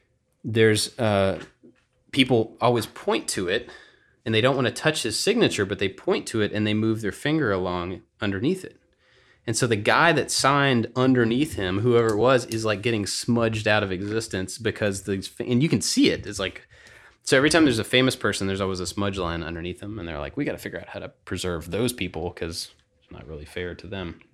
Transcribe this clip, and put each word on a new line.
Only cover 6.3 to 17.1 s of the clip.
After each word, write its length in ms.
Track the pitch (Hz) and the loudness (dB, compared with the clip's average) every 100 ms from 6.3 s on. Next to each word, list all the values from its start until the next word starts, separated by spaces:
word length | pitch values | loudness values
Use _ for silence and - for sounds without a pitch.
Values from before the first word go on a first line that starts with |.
| 113 | -2
it 100 | 104 | -2
and 140 | 104 107 | 0 0
they 60 | |
move 280 | 107 110 110 | 0 0 0
their 100 | 107 | -4
finger 400 | - 147 160 131 | -4 -2 0 0
along 500 | 95 92 90 87 90 - _ | 0 -2 -4 -6 -8 -14 _
underneath 420 | 107 98 123 185 | -4 -2 -2 -2
it. 160 | - - _ _ _ _ _ _ - | -6 -20 _ _ _ _ _ _ -6
And 80 | 117 | -2
so 120 | 127 | 0
the 80 | 110 | 2
guy 360 | 107 117 165 | 4 4 6
that 200 | 156 - | 4 0
signed 600 | - 135 143 139 123 110 - | 0 2 4 4 2 0 2
underneath 580 | 127 127 113 120 151 107 | 4 4 4 2 0 -2
him, 240 | 95 95 | -2 0
whoever 300 | 120 117 113 | 2 4 4
it 80 | 104 | 2
was, 280 | 120 131 120 | 4 4 2
is, 180 | 113 110 | -2 -2
like, 160 | 104 | -2
getting 240 | 113 113 98 | 0 -2 -2
smudged 600 | - - 117 113 110 107 | -4 0 2 2 0 2
out 160 | 107 | 2
of 80 | 101 | 2
existence 640 | 92 101 110 113 98 95 - | -2 -4 -4 -4 -6 -6 -4
because 460 | 110 - 107 98 | -4 0 -2 -2
the, 240 | 101 98 92 - | -4 -4 -6 -8
and 220 | - 123 | -2 2
you 80 | 156 | 2
can 120 | 107 | 2
see 280 | - - 285 | 0 2 2
it. 160 | 80 - | 2 -4
It's 140 | 104 | -6
like, 280 | 95 - - - - - - | -6 -8 -18 -20 -20 -20 -20